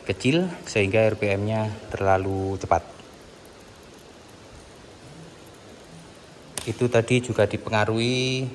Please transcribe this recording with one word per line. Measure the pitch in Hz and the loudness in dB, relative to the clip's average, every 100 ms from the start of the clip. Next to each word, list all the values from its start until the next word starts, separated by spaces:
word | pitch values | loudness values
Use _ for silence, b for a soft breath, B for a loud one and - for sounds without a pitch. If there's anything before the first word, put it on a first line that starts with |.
kecil | - 98 127 160 185 165 - | -6 -2 2 2 0 -4 -4
sehingga | 113 98 110 110 | 0 2 4 4
R | 107 | 2
P | 104 | 0
M-nya | 98 104 110 110 104 - | 0 0 0 -2 -6 -10
terlalu | - 95 95 95 95 95 95 | -4 2 2 2 -2 -4 -4
cepat. | - 85 - - - - - - - - - - - - - - - - - - - - - - - - - - - - 202 208 - - - - - - - - - | 0 0 0 -20 -20 -20 -20 -20 -20 -20 -20 -20 -20 -20 -20 -20 -20 -20 -20 -20 -20 -20 -20 -20 -20 -20 -20 -20 -20 -20 -20 -20 -20 -20 -20 -20 -20 -20 -12 -8 -6
Itu | 110 123 | 0 2
tadi | 120 117 127 | 2 4 2
juga | 123 110 104 | 2 2 2
dipengaruhi | 104 - 110 107 110 120 127 127 131 131 | 2 -2 0 0 2 0 0 0 -2 -4